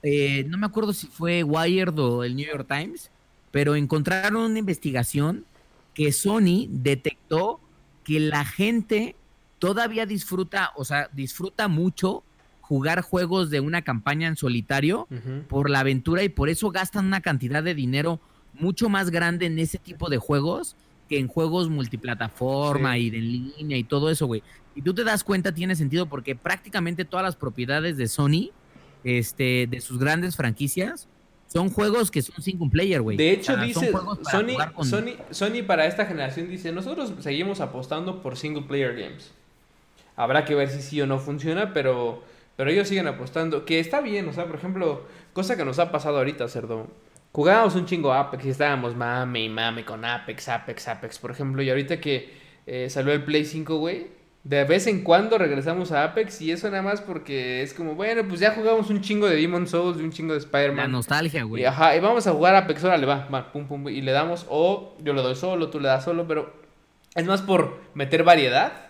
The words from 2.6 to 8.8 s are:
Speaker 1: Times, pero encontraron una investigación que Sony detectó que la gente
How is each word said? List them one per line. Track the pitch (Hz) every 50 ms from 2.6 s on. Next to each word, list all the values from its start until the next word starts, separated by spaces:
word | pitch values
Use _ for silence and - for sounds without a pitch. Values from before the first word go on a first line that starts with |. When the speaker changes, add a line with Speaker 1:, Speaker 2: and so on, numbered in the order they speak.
| 135 -
Speaker 1:
Times, | 143 143 160 208 339 349 - - _ _ _ _ _ _ _ _
pero | - 143 143 147 147
encontraron | 151 147 131 - 156 147 - 180 190 190 208 208 220 226
una | 226 220 220
investigación | 220 190 180 - - 151 131 127 117 - - 143 143 156 180 - - _ _ _ _ _ _ _ _ _ _
que | - 151 147
Sony | 139 - - 196 214 226 208 180 175 196 254 -
detectó | 180 135 123 139 139 131 - 156 - _ _ _ 160 156 185 214 233 - _ _ _ _ _ _ _ _ _
que | - 151 156
la | 151 156 151 147 143
gente | 139 - - 190 214 233 233